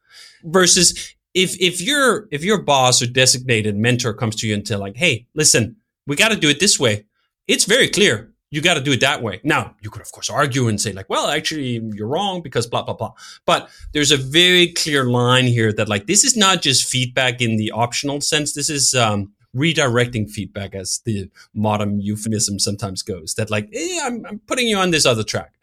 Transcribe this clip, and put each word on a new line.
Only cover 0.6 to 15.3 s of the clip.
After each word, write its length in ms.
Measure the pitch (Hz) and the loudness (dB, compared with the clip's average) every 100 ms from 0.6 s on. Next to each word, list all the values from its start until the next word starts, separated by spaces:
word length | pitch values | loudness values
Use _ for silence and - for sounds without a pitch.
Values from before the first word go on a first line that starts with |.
| 175 - 175 - - - _ | 4 4 2 0 -10 -18 _
if, 220 | 185 185 - | 0 0 2
if 200 | 180 180 | 0 0
your, 480 | 180 294 262 170 - | -2 2 2 0 -4
if 140 | 143 | -6
your 180 | 175 202 | 0 0
boss 380 | 143 139 127 120 | 2 4 4 2
or 60 | 120 | 2
designated 720 | 127 127 127 127 113 107 104 | 2 4 2 0 0 0 0
mentor 360 | 120 123 123 | 0 0 -2
comes 240 | - 113 107 | -2 -4 -2
to 100 | 110 | -2
you 60 | |
and 120 | 104 101 | -4 -2
tell, 140 | 101 | -6
like, 160 | 98 117 | -6 0
"Hey, 300 | 175 110 - | 0 0 -6
listen, 420 | 147 156 139 104 - _ _ - | 0 2 4 2 -4 _ _ -6
we 100 | 147 | 0
gotta 200 | 220 202 | 2 2
do 120 | 156 | 2
it 120 | 147 | 2
this 180 | 190 - | 2 2
way." 280 | 127 104 - _ _ _ - | 2 0 -6 _ _ _ -2
It's 180 | 233 | 0
very 240 | - 247 - | 2 2 2
clear. 440 | - 196 107 - _ _ | 2 2 2 -6 _ _
You 100 | 147 | -2
gotta 220 | 160 160 | 0 0
do 100 | 139 | 0
it 80 | 131 | 2
that 220 | 135 147 | 2 0
way. 180 | 113 92 | -4 -6
Now, 300 | 143 143 104 - | -2 -2 -2 -12
you 80 | 107 | -16
could, 140 | - | -16
of 100 | - | -18
course, 160 | - - | -12 -6
argue 400 | 117 147 131 117 | -2 0 0 0
and 100 | 101 | 0
say, 120 | - | -2
like, 160 | 95 - | -6 -6
"Well, 200 | 277 226 | -4 -2
actually, 520 | 151 156 156 127 117 113 | -2 -4 -4 -4 -4 -6
you're 120 | 101 107 | -8 -4
wrong 340 | 156 202 180 | -4 -4 -6
because 240 | 135 123 117 | -4 -4 -2
blah, 160 | - | -4
blah, 120 | - | -6
blah." 180 | 101 107 - - - - | -8 -8 -10 -20 -8 0
But 220 | 156 - - - | 0 -2 -16 -6
there's 160 | 147 143 | 0 2
a 60 | 139 | 2
very 500 | 131 156 180 180 175 | 2 4 6 6 4
clear 320 | 175 160 143 | 0 -2 0
line 420 | 123 123 123 | 2 2 4